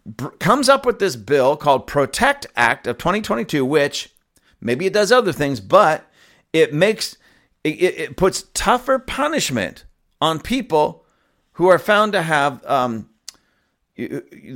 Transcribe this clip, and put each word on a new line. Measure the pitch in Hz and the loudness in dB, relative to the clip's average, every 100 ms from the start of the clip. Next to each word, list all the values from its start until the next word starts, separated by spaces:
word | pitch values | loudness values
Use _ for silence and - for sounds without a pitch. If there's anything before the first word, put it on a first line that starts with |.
| - | -18
br-, | 107 131 | -14 -14
comes | - 160 247 254 | -4 0 2 4
up | 269 269 | 2 2
with | 214 | -2
this | 196 127 | -2 -4
bill | 98 139 131 147 | -2 2 2 2
called | 147 131 - | 2 0 0
Protect | 147 135 - 247 277 - - | -2 -2 0 0 -2 -6 0
Act | 120 139 - | 0 0 -4
of | 113 | -6
twenty | 160 196 | -2 -2
twenty-two, | 214 220 208 151 131 | -2 -6 -2 -2 0
which | 151 143 - - _ _ _ _ - | 2 0 -4 -14 _ _ _ _ -10
maybe | - 123 190 | -4 -2 0
it | |
does | 185 202 | 0 2
other | 247 208 | 4 2
things, | 135 143 131 | -2 -2 -4
but | 98 185 180 156 - _ _ _ _ | 2 4 4 2 -6 _ _ _ _
it | 160 160 | 0 2
makes, | 147 190 214 - - _ _ _ _ | 2 0 0 -6 -14 _ _ _ _
it, | 151 151 | -8 -2
it, | 175 - | -2 -2
it | 147 143 | -10 -2
puts | 185 185 - | -2 -2 -10
tougher | - - 240 247 262 | -6 0 0 0 -2
punishment | 247 - 294 311 - 127 90 - - _ _ - | -2 -4 -4 -2 -4 -4 -6 -8 -20 _ _ -4
on | 156 160 | -2 -2
people | - 254 233 160 151 - _ _ _ _ _ | -4 -6 0 0 0 -2 _ _ _ _ _
who | - 175 | 0 4
are | 175 | 4
found | - 208 214 | 4 2 2
to | 196 | 0
have, | 165 156 143 127 - | 0 0 0 -2 -4
um, | 135 127 113 104 _ - - _ _ _ _ _ - | -2 -2 -4 -10 _ -20 -20 _ _ _ _ _ -12
you, | - 139 - 165 - | -10 -10 -12 -20 -16